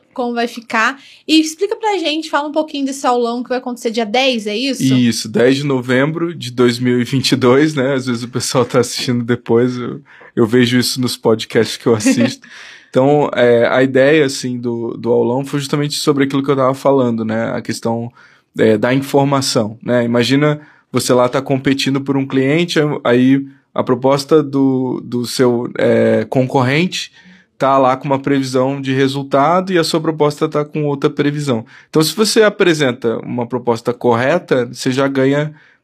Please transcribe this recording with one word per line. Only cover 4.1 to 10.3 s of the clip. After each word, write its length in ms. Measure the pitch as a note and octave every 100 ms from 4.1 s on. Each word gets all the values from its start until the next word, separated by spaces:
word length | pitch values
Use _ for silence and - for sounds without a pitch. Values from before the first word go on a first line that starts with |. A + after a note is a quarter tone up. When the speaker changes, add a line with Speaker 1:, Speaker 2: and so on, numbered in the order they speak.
| A#3+ C4 A#3+ G#3
Speaker 1:
é 100 | G#3
isso? 240 | C#4 B3+
Speaker 2:
Isso, 480 | C3+ B2+ A#2+ A2 A#2
dez 280 | A2 B2 C3+
de 60 |
novembro 680 | D3 C3 B2 B2+ C#3+ D#3+ E3+
de 160 | D3+ B2
dois 300 | B2 B2 A#2+
mil 200 | B2+ B2
e 40 |
vinte 300 | A#2+ C3+ -
e 20 | B2
dois, 400 | B2 C3 D#3 D3+
né? 180 | B2+
Às 140 | C#3 B2+
vezes 160 | A#2
o 40 | A#2+
pessoal 380 | B2+ - C3+ A#2
tá 140 | C3+
assistindo 440 | A#2+ - - A#2+
depois, 540 | A#2 A#2+ - A#2 B2+ B2
eu, 240 | A#2+ C#3 - - -